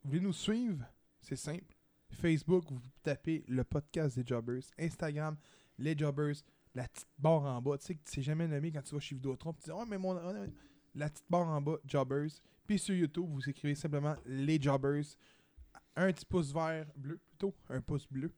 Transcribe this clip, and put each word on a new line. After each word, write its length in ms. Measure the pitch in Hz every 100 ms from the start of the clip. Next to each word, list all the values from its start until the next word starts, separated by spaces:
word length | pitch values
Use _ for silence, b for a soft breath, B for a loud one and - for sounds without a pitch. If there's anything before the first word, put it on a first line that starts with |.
vous 60 | 143
voulez 120 | 151
nous 120 | 196
suivre ? 500 | 175 - 220 247 165 120 - _ _
C'est 140 | - 135
simple. 360 | - 165 - - _ _ _
Facebook, 540 | - 175 160 - 180 160
vous 120 | 127 127 -
tapez 420 | - 139 - 160 -
le 160 | 127
podcast 540 | 120 147 - - 156 123
des 60 | 123
Jobbers. 380 | 123 117 127 131 -
Instagram, 600 | 160 - 160 147 156 151 b b b b
les 200 | 139 156
Jobbers, 380 | 151 139 147 147 - b b 123
la 120 | 123
petite 180 | - - -
barre 260 | 151 160 139
en 160 | 123
bas. 160 | 127 143
Tu 80 | -
sais 100 | 165
que 80 |
tu 80 | -
sais 100 | -
jamais 260 | 135 156 170
nommé 220 | 147 156
quand 100 | 151
tu 140 | 131 147
vas 40 |
chez 160 | - 131
Vidéotron, 380 | 135 127 160
puis 100 | 160
tu 60 | -
dis, « 60 | 165
Ouais, 80 | 233
mais 100 | 202
mon, 160 | 185 185
euh, 300 | 170 208 196 - B B B
la 160 | - 147
petite 160 | - _
barre 180 | 175 170
en 140 | 151
bas, 160 | 143 160 135
Jobbers. » 460 | 143 131 139 147 - b b -
Puis 120 | 208
sur 140 | - 185
YouTube, 320 | 165 170 180
vous 180 | 143 135
écrivez 260 | 139 147 147
simplement 400 | 160 147 147 151 -
les 360 | 135 139 156
Jobbers. 440 | 139 139 139 147 147 - b b b b - - _ -
Un 160 | 190
petit 140 | 160 -
pouce 260 | 180 143
vert, 340 | 147 160 160 151 147
bleu 220 | 135 160 _
plutôt, 260 | _ 196 - -
un 100 | 127
pouce 280 | 123 147 -
bleu. 240 | 131 160